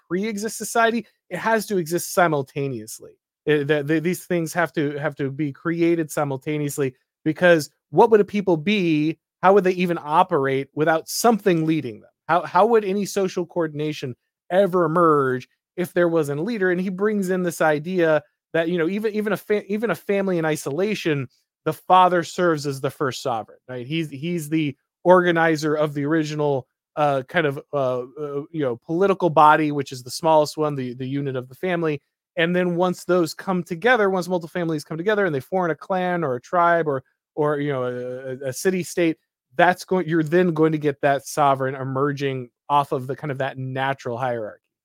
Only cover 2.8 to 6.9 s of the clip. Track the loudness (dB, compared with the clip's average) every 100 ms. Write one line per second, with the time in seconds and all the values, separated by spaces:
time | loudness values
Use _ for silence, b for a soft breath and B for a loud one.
2.8 | -12 -16 -18 _ _ _ 0 0 2 0
3.8 | 2 0 0 -4 -4 -4 -2 -2 -4 -2
4.8 | -4 -2 -6 -4 -6 -4 -6 -6 -6 0
5.8 | 2 2 0 -2 -4 -4 -4 -4 -4 -2
6.8 | -4